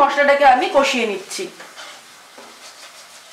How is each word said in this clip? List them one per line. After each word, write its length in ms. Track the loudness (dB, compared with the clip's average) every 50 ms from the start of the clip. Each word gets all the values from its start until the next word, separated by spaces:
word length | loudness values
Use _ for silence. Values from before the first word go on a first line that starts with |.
মশলাটাকে 440 | 2 2 0 0 2 2 2 4 4 4 4
আমি 120 | 4 0 0 0
কষিয়ে 300 | 0 0 0 -2 -4 -4 -4
নিচ্ছি। 340 | -6 -8 -12 -14 -12 -12 -12 -14 -16 -20 -20 -20 -20 -20 -20 -20 -20 -20 -20 -20 -20 -20 -20 -20 -20 -20 -20 -20 -20 -20 -20 -20 -20 -20 -20 -20 -20 -20 -20 -20 -20 -20 -20 -20